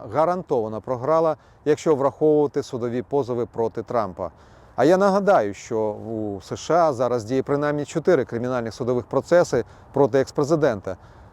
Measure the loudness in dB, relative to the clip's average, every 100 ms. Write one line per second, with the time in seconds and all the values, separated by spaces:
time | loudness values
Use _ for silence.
0 | -4 0 0 0 -2 -2 -2 -6 -6 -6
1 | 0 0 0 -2 _ _ -2 0 2 2
2 | 0 2 2 4 2 -2 -6 -6 -4 -6
3 | -4 -4 -2 -4 -6 -4 -4 -4 -4 -2
4 | -2 -6 -10 -10 -20 -20 -12 0 4 4
5 | 4 2 4 4 2 -4 -6 -4 -2 -4
6 | -8 -6 -6 -8 -10 -12 0 2 4 2
7 | 0 -2 -2 -2 0 -2 0 -2 -4 -2
8 | 2 2 2 -4 -4 -4 -4 -6 -2 -2
9 | -2 -4 2 4 4 0 -2 -10 -8 2
10 | 2 4 0 -2 0 2 2 0 -6 -12
11 | -16 -20 -20